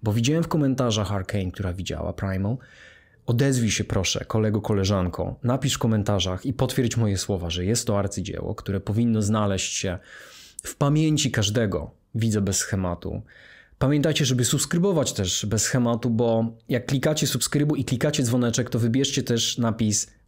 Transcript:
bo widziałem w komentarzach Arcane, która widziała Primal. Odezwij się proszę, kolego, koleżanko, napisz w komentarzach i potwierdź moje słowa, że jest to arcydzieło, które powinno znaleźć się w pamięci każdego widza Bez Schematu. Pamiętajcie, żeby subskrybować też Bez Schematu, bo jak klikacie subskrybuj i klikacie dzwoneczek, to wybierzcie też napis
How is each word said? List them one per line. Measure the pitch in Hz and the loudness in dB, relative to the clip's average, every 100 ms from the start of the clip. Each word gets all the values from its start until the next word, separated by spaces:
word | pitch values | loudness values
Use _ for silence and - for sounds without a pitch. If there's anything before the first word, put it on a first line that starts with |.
bo | 110 | -2
widziałem | 104 117 156 | 2 2 2
w | 165 | 2
komentarzach | 165 139 131 123 107 98 | 2 2 2 0 0 0
Arcane, | 101 92 104 92 | -2 -2 -2 -4
która | - 92 | -4 -4
widziała | 90 87 78 80 | -4 -6 -6 -6
Primal. | - 98 95 98 131 - - - - _ _ - | -4 -4 -2 -2 -4 -8 -20 -20 -20 _ _ -2
Odezwij | 117 139 127 113 | 2 2 2 2
się | - | 0
proszę, | 104 104 90 - | -2 -2 -2 -2
kolego, | - 113 107 107 | -2 0 2 0
koleżanko, | 101 101 95 101 90 - 90 - | 0 0 2 2 0 -2 -4 -4
napisz | 117 131 143 | -2 0 0
w | - | 0
komentarzach | 117 110 101 101 95 92 135 | 2 2 2 2 0 -2 -4
i | |
potwierdź | 110 127 - 120 113 | -2 -2 0 0 2
moje | 107 95 | 0 0
słowa, | - 98 85 | -2 -2 -2
że | 87 | -2
jest | 90 120 - | 0 0 0
to | 101 | 0
arcydzieło, | 98 - 92 - 87 | 0 -4 -6 -6 -6
które | 110 - 98 | -6 -4 -4
powinno | - 104 120 110 | -2 0 2 2
znaleźć | 104 110 104 95 - - | 2 2 2 0 -2 -4
się | 98 87 - - - - - - | -4 -6 -10 -20 -20 -20 -20 -14
w | - - | -10 -2
pamięci | 143 151 156 151 127 | 2 2 2 2 0
każdego | - 95 110 107 78 73 - _ | 0 0 0 0 -2 -6 -14 _
widza | 113 113 107 | -2 0 2
Bez | 98 98 | 2 0
Schematu. | - 95 92 87 - 78 - - - - - - | -2 -2 -2 -4 -6 -8 -10 -18 -20 -20 -16 -2
Pamiętajcie, | 131 147 160 147 | 2 2 2 2
żeby | 139 123 | 2 2
subskrybować | 123 143 - 175 196 165 127 | 2 0 0 0 2 2 0
też | - 92 - 107 | -2 -2 -2 -2
Bez | 110 | -2
Schematu, | - 131 120 117 123 | 0 2 2 0 0
bo | 113 117 113 113 - - | 2 2 2 0 -4 -4
jak | 123 123 | -2 0
klikacie | 139 156 151 139 | 0 0 0 0
subskrybuj | 127 - 147 147 147 | -2 0 2 2 0
i | |
klikacie | 120 120 151 147 | 0 0 0 2
dzwoneczek, | 123 123 120 110 113 | 2 2 2 0 -2
to | 117 | 0
wybierzcie | 117 123 139 - | 2 2 0 0
też | - 117 - - | 0 0 0 0
napis | 117 110 110 101 - - | 0 2 0 0 -4 -10